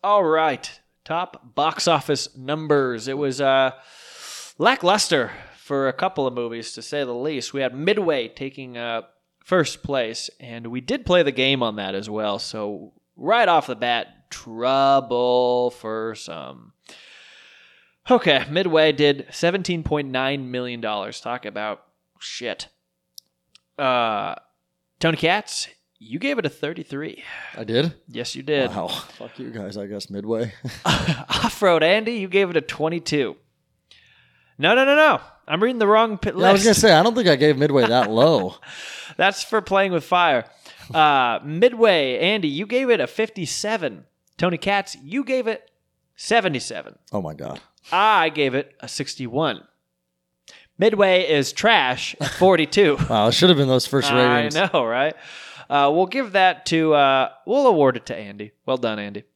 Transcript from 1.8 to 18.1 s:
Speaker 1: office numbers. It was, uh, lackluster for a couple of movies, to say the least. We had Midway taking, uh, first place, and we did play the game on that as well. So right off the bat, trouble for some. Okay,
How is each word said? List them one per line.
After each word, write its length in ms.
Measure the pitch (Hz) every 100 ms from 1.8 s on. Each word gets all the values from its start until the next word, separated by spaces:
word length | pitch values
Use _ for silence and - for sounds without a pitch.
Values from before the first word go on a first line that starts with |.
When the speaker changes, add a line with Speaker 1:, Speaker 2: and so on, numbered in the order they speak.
| 175
Speaker 1:
office 420 | 156 - 143 - -
numbers. 720 | 131 151 156 143 135 117 117
It 80 | 135
was, 240 | 139 127
uh, 300 | 135 135 131 131 - - - - - - - _
lackluster 760 | 185 262 175 208 - 151 113 - - -
for 320 | - 139 135
a 40 |
couple 320 | 131 185 185 131
of 80 |
movies, 380 | 123 120 117 113
to 80 | -
say 220 | - 147
the 100 | 131
least. 400 | 120 143 143 -
We 60 | 139
had 140 | 131 127
Midway 540 | 165 214 175 147 113
taking, 480 | - 135 131 127 120
uh, 240 | 120 117 - _ _ _
first 400 | - 185 147 -
place, 460 | - 139 113 113 - _
and 280 | 123 117 117
we 120 | 127
did 260 | 123 277 220
play 180 | 180
the 80 | 143
game 280 | 123 131 135
on 140 | 117 104
that 180 | 98
as 160 | 95 104
well. 300 | 107 107 101
So 540 | - 110 104 101 107 _ _ _
right 300 | 139 233 208
off 180 | 160 135
the 80 | 117
bat, 320 | 120 117 - _ _
trouble 1400 | - - 113 123 135 139 139 131 120 123 123 123 123 123
for 440 | - 110 110 113 107
some. 560 | - 82 67 65 55 _ - - - - - - - _ _ _ _ _
Okay, 360 | -